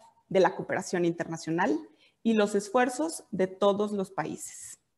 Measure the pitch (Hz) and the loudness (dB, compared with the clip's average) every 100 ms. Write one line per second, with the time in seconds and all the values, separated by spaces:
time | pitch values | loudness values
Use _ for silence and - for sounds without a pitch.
0 | - _ _ 185 170 - - 127 - 185 | -20 _ _ 4 4 4 -2 -4 -2 0
1 | 175 170 170 160 - 165 202 311 - _ | 0 0 -4 -6 -4 0 0 0 -4 _
2 | _ _ 226 220 208 202 202 262 254 262 | _ _ 0 2 4 0 0 2 2 0
3 | 320 - - 185 185 190 202 202 208 208 | -6 -6 -8 -2 -2 2 2 2 0 -2
4 | 190 - 160 - - - - - _ | -4 -4 -6 -8 -12 -14 -18 -20 _